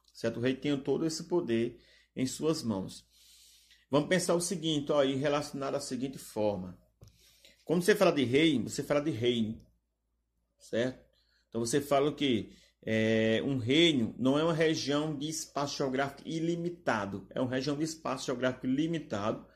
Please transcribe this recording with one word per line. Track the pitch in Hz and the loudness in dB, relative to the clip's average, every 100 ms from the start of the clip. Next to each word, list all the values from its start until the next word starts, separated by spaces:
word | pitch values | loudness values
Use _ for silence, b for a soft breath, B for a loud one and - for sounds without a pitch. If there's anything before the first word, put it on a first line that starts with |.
| _ | _
certo? | - 117 117 | -6 -4 0
O | |
rei | 123 131 | -2 0
tinha | 147 143 | -2 -2
todo | 139 139 160 | 0 0 0
esse | 156 | -4
poder | - 175 175 113 120 - B B B - | -2 -2 2 0 0 -6 B B B -6
em | 127 | -4
suas | - 147 156 | -2 -2 0
mãos. | 117 98 90 - _ b b b b b b b b | 0 -2 -4 -12 _ b b b b b b b b
Vamos | 139 147 | 0 2
pensar | 185 175 175 | 0 2 0
o | |
seguinte, | 175 185 160 151 135 | 0 -2 -2 -2 0
ó, | 151 | 2
e | 135 135 | 4 2
relacionar | 143 143 147 143 135 | 0 0 -2 -6 -4
da | 139 | -4
seguinte | - 127 135 - | -4 -6 -6 -8
forma. | - - 107 98 92 90 _ _ - b b b b b | -10 -2 0 0 -6 -12 _ _ -20 b b b b b
Quando | - 170 | -2 0
você | 180 208 | 4 4
fala | 185 | 4
de | 147 | 4
rei, | 120 131 160 131 | 2 4 4 2
você | 101 - | -2 -6
fala | 139 147 | -2 0
de | 147 | 0
reino, | 120 120 120 107 110 - _ _ _ _ _ _ _ _ _ | 0 0 2 0 -4 -14 _ _ _ _ _ _ _ _ _
certo? | - 107 127 127 _ _ _ _ _ | -6 -2 -2 -4 _ _ _ _ _
Então, | 117 | -4
você | 117 147 | 0 0
fala | 143 139 147 | 2 2 2
o | 143 | 0
quê? | 143 113 95 B B B | 0 0 -2 B B B
É, | - 110 110 113 110 110 135 | -2 0 2 4 4 2 0
um | 135 | -2
reino | 110 143 170 139 107 - | 2 4 6 4 0 0
não | 127 143 | 2 2
é | |
uma | 165 | 2
região | 156 160 156 120 147 151 147 | 2 2 2 0 0 0 -4
de | 151 | -6
espaço | 156 - - 143 - | -8 -8 -4 -4 -2
geográfico | 139 131 139 - - | -2 0 -2 -4 -6
ilimitado. | 160 165 170 170 170 - 113 98 98 - | -4 -2 -2 -4 -6 -2 -2 -2 -6 -8
É | 123 | -4
uma | 127 | -2
região | 127 135 143 | -2 -2 -2
de | |
espaço | 156 - - 131 - | -4 -6 -6 -6 -4
geográfico | 123 127 123 131 | -2 -2 -2 -2
limitado, | 131 165 165 - 104 104 - - | 0 0 -2 -4 -4 -2 -4 -8